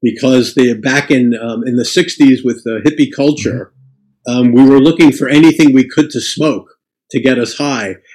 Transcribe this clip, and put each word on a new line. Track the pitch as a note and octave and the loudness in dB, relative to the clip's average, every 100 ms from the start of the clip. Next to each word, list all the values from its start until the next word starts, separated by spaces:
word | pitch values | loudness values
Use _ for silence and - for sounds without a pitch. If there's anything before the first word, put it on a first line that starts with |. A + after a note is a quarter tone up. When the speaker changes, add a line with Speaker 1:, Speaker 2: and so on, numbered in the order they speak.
Speaker 1:
because | A#2 A2 C3+ B2+ A#2+ - | -4 -2 0 0 0 0
the, | B2+ | 0
back | A2+ A#2+ C3+ C#3+ | 0 -2 -4 0
in, | C3+ A#2+ A#2 | 0 0 -2
um, | A#2 A2+ | -6 -8
in | B2 B2 | -4 -4
the | A#2 | -2
sixties | - F3 - C#3+ C3 | -2 -2 2 2 4
with | B2+ A#2 | 0 -4
the | - A2 | -6 -2
hippie | A2 D3 C#3 - | -4 0 -4 0
culture, | C#3+ D3+ - B2 - _ _ _ _ _ - | -2 -2 -4 -6 -10 _ _ _ _ _ -8
Speaker 2:
Mm-hmm. | B2 | 0
Speaker 1:
um, | B2 | 2
we | A#2+ C3+ | 4 6
were | C#3 | 6
looking | C#3 E3 D#3+ | 4 4 2
for | C3 C3 | 2 0
anything | D3 D#3+ D3+ D3+ | 4 4 4 2
we | C3 B2+ | 4 0
could | - D3 | -2 -4
to | B2 | -4
smoke | - - D3+ A2 - _ _ _ _ | -10 -4 -4 -4 -10 _ _ _ _
to | - | -4
get | A#2+ B2 | -2 -2
us | A2+ - | -4 -6
high. | C#3+ C3 G2+ F#2 _ | -6 -6 -8 -12 _